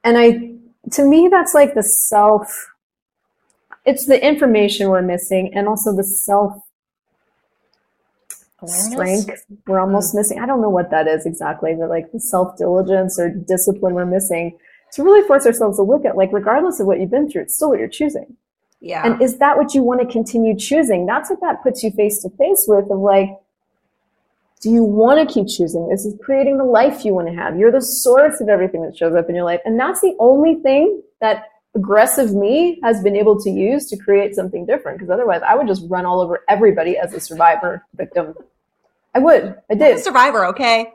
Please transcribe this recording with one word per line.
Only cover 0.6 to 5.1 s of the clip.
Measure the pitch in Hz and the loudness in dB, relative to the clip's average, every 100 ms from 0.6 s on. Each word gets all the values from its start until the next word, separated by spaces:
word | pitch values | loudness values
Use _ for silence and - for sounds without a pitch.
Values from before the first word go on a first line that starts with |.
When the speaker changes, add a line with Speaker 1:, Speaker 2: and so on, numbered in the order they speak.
| _ _ - | _ _ -8
Speaker 1:
to | - 277 | 0 4
me, | 311 349 | 6 6
that's, | 370 339 | 4 4
like, | 294 285 262 | 4 4 2
the | |
self, | 208 - - 214 208 214 208 - - _ _ _ _ _ _ _ _ _ _ - - | -2 -2 0 2 4 2 -2 -16 -18 _ _ _ _ _ _ _ _ _ _ -4 -2
it's | 277 - | -2 2
the | 262 277 | 4 4
information | 294 269 214 202 - 196 | 2 2 2 2 0 0
we're | 185 | 0
missing | 180 | 0